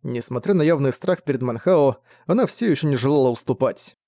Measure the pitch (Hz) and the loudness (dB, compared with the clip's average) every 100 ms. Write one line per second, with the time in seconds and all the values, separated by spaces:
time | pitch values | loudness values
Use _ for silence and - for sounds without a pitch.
0 | 143 120 - 120 - 185 156 156 135 - | -8 -8 -6 -6 0 2 2 2 0 -2
1 | - 180 - 131 123 113 180 175 139 - | -2 -2 -2 -4 -4 -2 2 4 4 0
2 | _ _ - 208 240 - 233 151 151 131 | _ _ -2 0 0 -2 -2 0 0 0
3 | 131 147 127 117 - 123 131 - - _ | 2 2 2 0 -4 -2 -2 -4 -16 _